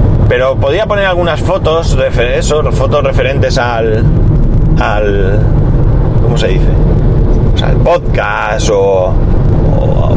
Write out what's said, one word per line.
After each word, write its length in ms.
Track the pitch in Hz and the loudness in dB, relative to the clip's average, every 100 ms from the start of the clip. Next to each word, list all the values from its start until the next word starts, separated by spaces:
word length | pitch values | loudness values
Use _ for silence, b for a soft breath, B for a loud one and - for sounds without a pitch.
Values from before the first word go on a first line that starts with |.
| - - - | 2 2 0
Pero 260 | 123 131 | 0 -2
podía 320 | 120 139 180 214 | -2 -2 -2 -2
poner 200 | 208 190 | -2 -2
algunas 340 | 175 170 147 | -2 -2 -2
fotos, 560 | 175 190 156 165 - 135 | -2 -2 -2 -2 0 0
refer-, 420 | 131 127 120 147 | 0 0 -2 -2
eso, 240 | 143 151 156 | -2 -2 -2
fotos 320 | - 131 147 | -2 0 0
referentes 560 | 135 - - - 131 117 | 0 0 -2 0 0 0
al, 460 | 120 113 113 110 - - - - - - - - | -2 -2 -2 0 0 0 2 2 2 2 2 0
al, 600 | 113 107 104 98 - - - - - - - - - 104 | 0 0 0 0 0 0 0 0 0 0 2 0 0 0
¿cómo 160 | 113 - | 0 0
se 80 | - | 0
dice? 220 | - - - - - - - - - - | 0 2 2 2 2 2 2 2 2 2
Pues 120 | - | 0
al 120 | - - | 0 2
podcast 920 | 156 175 - 117 104 107 107 110 113 | 2 0 0 -2 -2 -4 -4 -2 0
o, 420 | 101 98 95 90 - - - - - - - | 0 2 0 0 0 0 2 2 0 0 0
o, 360 | - - - | 0 0 0